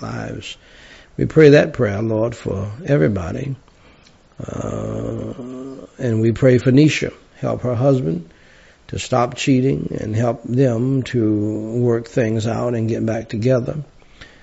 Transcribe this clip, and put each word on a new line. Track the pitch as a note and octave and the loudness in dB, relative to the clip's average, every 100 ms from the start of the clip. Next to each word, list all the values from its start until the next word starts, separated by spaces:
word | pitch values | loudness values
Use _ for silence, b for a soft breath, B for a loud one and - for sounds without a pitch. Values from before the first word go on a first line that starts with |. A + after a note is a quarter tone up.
lives. | - A1+ A2+ G#2+ - - B B B B B - | -10 -10 -10 -12 -14 -18 B B B B B -4
We | |
pray | - D#3+ D3+ | 2 6 8
that | D3 D#3+ | 8 4
prayer, | - A2 G2 | 0 -2 -2
Lord, | A2+ A2 A#2 A#2 | -2 -2 -2 -4
for | - F#2+ G2+ A2+ | -8 -6 -8 -8
everybody. | - C#3+ D#3 G2 E2 B2 C3+ C3 - b b b b b _ - | 0 2 2 0 -4 -6 -8 -10 -14 b b b b b _ -16
Uh, | - - G#1+ G#1+ A1 A1 A2+ D#2+ - - B2 B2+ C3+ C3 - - | -12 -8 -6 -6 -6 -6 -6 -8 -8 -10 -12 -12 -14 -16 -18 -6
and | B2 A2 | -2 2
we | A2+ | 2
pray | G#2+ C3 B2 | 4 4 6
for | C3+ | 6
Nisha. | C3 D#3 - - - _ - | 6 6 4 -4 -8 _ -8
Help | B2+ A2+ | -6 -4
her | B2 | -2
husband | A#2 C#3 C3 D#3 E3+ E3 b b b b b - | 2 2 2 0 -4 -8 b b b b b -12
to | F#2+ | -10
stop | - A#2+ B2 - | -2 0 0 -2
cheating | - B2+ C3 C#3+ - - | 2 2 2 -2 -4 -6
and | G#2+ | -4
help | A2 A#2+ A#2 | 0 0 -2
them | - B2 C3+ A2+ B2+ C3+ | -2 2 2 2 0 0
to | A#2 B2 G#2+ G#2+ G#2+ G#2+ A2 A#2+ | 0 0 2 2 0 -4 -4 0
work | B2 A#2 A#2 | 2 0 -2
things | - A2 A2+ A2+ | -2 0 0 -2
out | A2 A#2+ | -2 -2
and | A#2 A2 | -2 -2
get | A2 A2 | -2 -2
back | A2+ A2 | -4 -6
together. | A2 A#2+ B2+ B2 D3+ C#3 _ B B B B | -2 0 2 0 -8 -12 _ B B B B